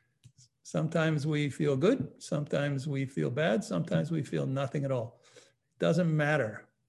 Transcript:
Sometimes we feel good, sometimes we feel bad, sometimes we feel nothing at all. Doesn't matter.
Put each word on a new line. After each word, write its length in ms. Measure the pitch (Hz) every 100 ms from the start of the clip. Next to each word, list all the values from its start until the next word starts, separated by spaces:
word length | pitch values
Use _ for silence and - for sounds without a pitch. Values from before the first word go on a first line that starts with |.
| _ _ - _ - _
Sometimes 640 | - 170 156 165 160 151 147
we 220 | 151 147
feel 260 | - 151 135
good, 320 | 170 269 - -
sometimes 680 | - 156 147 160 143 139 131
we 180 | 139 135
feel 240 | - 151
bad, 340 | 123 165 214
sometimes 460 | - 180 160 175 151
we 140 | 160
feel 240 | - - 139
nothing 380 | 135 143 151 139
at 60 |
all. 280 | 131 113 - _ - - _ _ _
Doesn't 360 | 170 165 170 156
matter. 500 | 147 151 110 107 - _